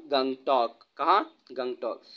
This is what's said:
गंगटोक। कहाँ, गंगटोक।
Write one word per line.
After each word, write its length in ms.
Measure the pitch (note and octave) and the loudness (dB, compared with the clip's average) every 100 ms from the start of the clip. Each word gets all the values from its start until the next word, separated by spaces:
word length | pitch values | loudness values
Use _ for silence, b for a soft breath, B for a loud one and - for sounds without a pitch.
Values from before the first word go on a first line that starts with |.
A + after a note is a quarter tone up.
| D3+ | -4
गंगटोक। 720 | C3+ C3+ C3 - C3 A#2 - _ - | -2 -2 -4 0 0 0 -6 _ -4
कहाँ, 400 | D#3 G3 D#4+ _ _ | 2 2 0 _ _
गंगटोक। 500 | - B2+ A#2 A#2 - B | -8 -8 -6 -8 -8 B